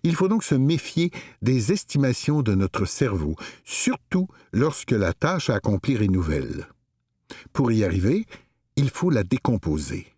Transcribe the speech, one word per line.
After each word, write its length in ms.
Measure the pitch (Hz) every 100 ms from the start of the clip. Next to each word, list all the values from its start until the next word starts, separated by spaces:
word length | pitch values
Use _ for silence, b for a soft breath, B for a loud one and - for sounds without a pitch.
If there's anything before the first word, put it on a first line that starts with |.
Il 140 | 170 160
faut 120 | 185
donc 140 | 220
se 140 | - 135
méfier 560 | 135 160 - - 170 B B B
des 300 | 113 131 104
estimations 720 | 196 - 143 135 - - 151
de 140 | 113 95
notre 280 | 95 -
cerveau, 520 | 95 - 139 95 76 80 B B
surtout 640 | - - - 262 _ 185 185 B B
lorsque 380 | 98 147 - -
la 220 | 113 90
tâche 380 | - 151 180 -
à 40 |
accomplir 480 | 120 - 98 - 123
est 60 | 104
nouvelle. 580 | 92 82 73 64 - - _ _ _ _ _ _ B B
Pour 180 | - 123
y 100 | 113
arriver, 440 | 98 90 95 185 220 B B B _ -
il 140 | 139
faut 180 | - 180
la 160 | 127
décomposer. 800 | 95 - - 113 - 76 67 - -